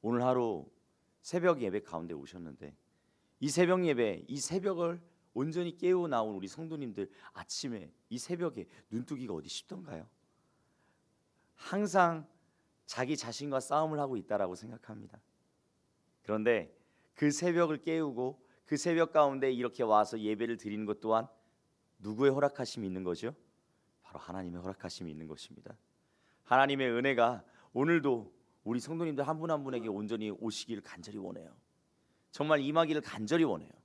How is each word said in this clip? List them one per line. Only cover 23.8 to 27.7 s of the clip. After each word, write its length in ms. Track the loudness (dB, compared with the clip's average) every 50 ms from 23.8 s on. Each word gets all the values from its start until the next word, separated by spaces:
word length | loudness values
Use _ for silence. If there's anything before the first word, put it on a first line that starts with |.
| _ _ _ _
바로 160 | _ -20 -18 -18
하나님의 420 | -14 -10 -8 -8 -8 -8 -10 -8
허락하심이 500 | -8 -8 -10 -8 -10 -12 -12 -10 -12 -12
있는 160 | -10 -12 -12
것입니다. 500 | -12 -12 -14 -16 -20 -20 -20 -20 -20 -20 _ _ _ _ _ _ _ _ _ _ _ _ _ _
하나님의 460 | 4 6 6 6 6 4 2 2 2
은혜가 540 | 2 2 2 2 4 6 4 4 4 0 -8 -16 _ -20 -20 _